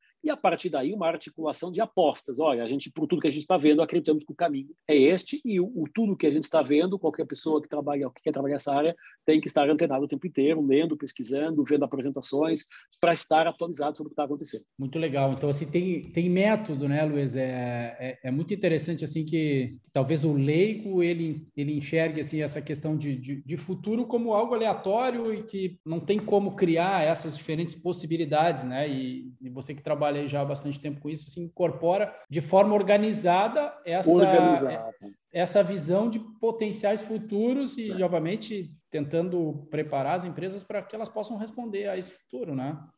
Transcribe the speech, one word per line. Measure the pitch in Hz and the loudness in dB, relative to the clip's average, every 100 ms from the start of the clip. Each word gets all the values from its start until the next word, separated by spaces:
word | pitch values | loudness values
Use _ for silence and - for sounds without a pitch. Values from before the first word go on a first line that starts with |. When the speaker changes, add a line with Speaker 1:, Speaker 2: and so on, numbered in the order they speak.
| _ _ | _ _
Speaker 1:
e | 302 | -4
a | 285 | 0
partir | 190 165 180 | 0 0 -2
daí | 147 139 | -2 -2
uma | 208 170 | 0 -2
articulação | 165 - - 156 139 180 | -2 -8 -6 -6 -4 -6
de | 175 | -2
apostas. | 220 - 151 123 - 123 | 0 4 4 2 -4 0
Olha, | 156 120 | 2 2
a | 113 | 0
gente, | 139 143 | -4 -6
por | 160 151 | -4 0
tudo | 160 | 2
que | 156 | 0
a | |
gente | 147 151 | -2 2
tá | 180 | 4
vendo, | 151 151 | 6 6
acreditamos | 156 175 156 151 - | 4 0 2 0 -2
que | |
o | 151 | -2
caminho | 139 139 139 - - | -2 -2 -8 -10 4
é | |
este, | 151 135 185 - 294 240 | 6 8 6 0 -6 -2
e | 190 | 0
o, | 190 | 0
o | 240 151 - | -4 -4 0
tudo | 220 185 | 0 2
que | 151 | 2
a | |
gente | 151 | 2
está | 156 160 | 2 2
vendo, | 131 147 180 190 | 4 4 2 0
qualquer | 156 - 151 | -2 -2 -6
pessoa | 139 160 151 | -6 -2 -2
que | 151 | -2
trabalha, | 147 143 143 131 | -4 -4 -4 -4
que | - | -4
quer | 156 | -4
trabalhar | 143 139 143 | -2 -2 -2
essa | - 139 | 0 2
área, | 156 165 - _ - | 0 -2 -10 _ 2
tem | 156 | 2
que | 147 | 4
estar | 156 143 | 2 4
antenado | 147 165 135 | 4 2 0
o | 143 | -2
tempo | 139 180 | -4 -4
inteiro, | 147 139 160 | 2 2 2
lendo, | 139 139 160 151 | 4 4 4 -2
pesquisando, | 139 - 117 139 160 151 | -6 -8 -4 -2 0 0
vendo | 131 147 139 | 2 2 2
apresentações, | 135 135 139 - 135 160 - - - _ _ | -2 -4 -4 -4 0 0 -2 -6 -18 _ _
pra | 170 | 2
estar | 165 - 160 165 | 2 2 2 2
atualizado | - 170 151 143 147 | -2 -6 -4 -4 -6
sobre | 151 | -8
o | |
que | - | -6
tá | 143 | -4
acontecendo. | 143 151 110 - - | -6 -8 -12 -14 -10
Speaker 2:
Muito | 135 160 | -6 -4
legal. | 160 139 135 | -2 0 0
Então, | 131 147 | 0 -2
assim, | 143 135 | -2 -2
tem, | 165 185 170 - | -2 0 -4 -4
tem | 165 175 | -2 2
método, | 180 208 214 214 139 143 | 4 4 2 -2 -4 0
né, | 143 156 | 2 2
Luiz? | 147 135 | 0 0
É, | 127 131 127 123 120 117 - | -2 -2 -2 -4 -4 -6 -8
é, | 131 127 131 | -10 -8 -4
é | |
muito | 139 165 | -4 -2
interessante, | 202 180 160 156 160 147 | -2 0 0 -2 -6 -6
assim, | 160 156 | -6 -2
que, | 160 151 139 123 - | 0 2 0 -2 -8
que | _ | _
talvez | 139 131 156 156 | -2 0 2 2
o | |
leigo, | 143 139 156 208 214 202 185 | 2 2 4 2 0 -2 0
ele, | 170 170 165 151 - - | 2 0 -4 -6 -8 -6
ele | 147 | -4
enxergue, | 147 143 160 160 156 | -4 0 0 2 -2
assim, | 139 156 | -4 -4
essa | 147 147 | -4 -6
questão | 143 147 160 156 | -8 -6 -2 -2
de, | 143 127 | -2 -6
de, | 131 139 | -6 -10
de | 131 165 | -8 -8
futuro | - 180 208 226 233 | -6 -6 -2 -2 -2
como | 240 233 | -2 0
algo | 208 233 | 0 2
aleatório | 233 220 185 190 220 254 240 226 | 0 0 0 0 0 0 0 -4
e | 208 | -4
que | 220 196 185 175 156 | -6 -6 -6 -6 -6
não | 170 | -4
tem | - 208 | 0 -2
como | 208 202 202 - | 2 2 0 2
criar | 180 165 180 190 156 | 2 4 2 2 2
essas | 160 165 143 | 0 -4 -10
diferentes | - 156 175 | -6 -4 -4
possibilidades, | - 175 175 160 165 156 151 170 143 127 | -6 -6 -6 -4 -2 2 2 2 0 -4
né? | 127 151 | -4 -2
E, | 131 127 127 127 123 | -2 -6 -8 -12 -16
e | 131 | -14
você | 127 131 | -12 -12
que | 147 | -10
trabalha | 160 147 147 | -4 0 0
aí | 147 143 | 0 -2
já | 143 | -2
há | 139 | -2
bastante | 139 147 139 | -4 -6 -6
tempo | 151 143 | -8 -8
com | 147 | -8
isso, | 156 - | -10 -12
assim, | 175 | -12
incorpora | 170 - 170 - 165 190 208 - - | -10 -2 -2 0 0 2 0 -6 -6
de | 147 | -6
forma | 143 190 208 | 4 6 6
organizada | 208 190 208 214 208 180 185 220 285 294 - 170 | 4 6 4 4 2 4 4 4 0 -2 -6 -4
essa, | 170 175 | 2 6
Speaker 1:
Organizada. | 175 190 175 170 147 131 113 113 - 101 - _ | 8 8 8 6 4 0 -2 -8 -12 -18 -20 _
Speaker 2:
essa | 170 180 208 | -2 2 4
visão | 180 196 151 190 233 | 2 0 0 0 0
de | 220 - - | -4 -8 -4
potenciais | 226 220 214 - 202 214 | -2 -2 -4 -2 -2 -2
futuros | - 220 - 202 233 269 269 233 | -4 -8 -4 0 0 0 -4 -6
e, | 214 | -6
Speaker 1:
É. | 185 | -2
Speaker 2:
obviamente, | 175 170 160 220 214 208 160 - _ | 0 0 -2 -4 -6 -10 -10 -16 _
tentando | 156 143 165 180 180 160 151 - | -8 -4 -2 -2 -2 -2 -6 -6
preparar | 151 151 139 135 180 | -6 -4 -2 -2 -2
as | |
empresas | 175 147 185 196 | -4 -8 -8 -10
para | - 202 | -8 -10
que | 190 220 | -8 -10
elas | 214 | -8
possam | 220 208 214 | -8 -8 -8
responder | 220 247 233 196 202 | -10 -10 -8 -6 -4
a | 185 | -6
esse | 185 | -8
futuro, | - _ 254 202 135 | -16 _ -10 -6 -4
né? | 135 151 - | -6 -8 -14